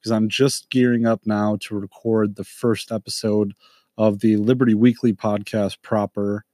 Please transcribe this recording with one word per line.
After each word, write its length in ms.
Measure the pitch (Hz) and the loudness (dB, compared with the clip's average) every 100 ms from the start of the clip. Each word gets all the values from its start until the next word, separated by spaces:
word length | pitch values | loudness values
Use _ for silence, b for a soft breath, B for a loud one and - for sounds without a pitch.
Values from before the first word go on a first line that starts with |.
'cause 80 | 110 | -2
I'm 160 | 113 110 | 0 0
just 400 | - 135 - _ | 2 0 0 _
gearing 380 | 131 123 120 117 | 0 2 2 0
up 160 | 113 | 0
now 320 | - 104 104 107 | -2 -2 0 -2
to 180 | - 104 | -4 -8
record 580 | 98 - 117 110 104 101 | -8 -8 -2 0 0 -2
the 80 | |
first 480 | 95 - 123 107 - | -14 -4 -2 -2 -4
episode 600 | 110 - - 110 104 101 104 b b b - | -10 -8 -6 -2 0 -2 -6 b b b 0
of 240 | 107 101 | 0 2
the 160 | 110 107 | 2 2
Liberty 380 | 107 127 123 | 2 2 2
Weekly 400 | 107 120 117 123 | 4 4 4 -2
podcast 680 | 101 110 104 104 110 98 - | 0 -2 -4 -4 -4 -4 -6
proper 640 | - 110 101 - 101 104 - | -4 -2 -2 -4 -4 -4 -8